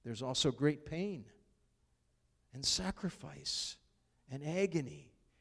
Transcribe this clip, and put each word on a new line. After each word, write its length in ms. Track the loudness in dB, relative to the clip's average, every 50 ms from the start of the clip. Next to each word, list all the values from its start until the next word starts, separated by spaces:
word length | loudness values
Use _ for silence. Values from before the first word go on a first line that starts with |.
| _
There's 180 | -8 -6 -4
also 300 | -2 0 2 4 4 4
great 320 | 4 6 4 4 4 4 -4
pain 400 | -6 -4 -2 -2 -2 -4 -6 -10 -14 -18 -20 _ _ _ _ _ _ _ _ _ _ _ _ _ _ _ _ _ _ _ _ _ _ -10
and 100 | -2 0
sacrifice 1120 | 2 2 2 0 -2 -2 -2 -4 -4 -4 -4 -12 -14 -14 -8 -6 -4 -4 -4 -4 -6 -8 -12 _ _ _ _ _ _ _ _ _ -10
and 140 | -10 -6 -4
agony 680 | -2 2 2 2 4 4 0 0 0 -6 -12 -16 -20 -20 _ _ _ _ _